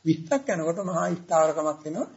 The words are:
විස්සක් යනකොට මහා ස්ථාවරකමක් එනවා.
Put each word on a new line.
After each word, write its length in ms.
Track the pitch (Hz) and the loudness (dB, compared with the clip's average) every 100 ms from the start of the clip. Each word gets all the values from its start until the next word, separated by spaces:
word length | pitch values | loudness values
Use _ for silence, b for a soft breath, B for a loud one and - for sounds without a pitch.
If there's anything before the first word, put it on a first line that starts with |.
| 160 | -2
විස්සක් 420 | 160 160 277 269 | 0 0 -2 0
යනකොට 300 | 180 160 175 | -2 -2 -2
මහා 260 | 190 175 180 | -2 -2 -2
ස්ථාවරකමක් 720 | 175 - 165 156 156 156 151 | -4 0 4 4 2 -2 -2
එනවා. 240 | 156 175 302 | -6 -6 -6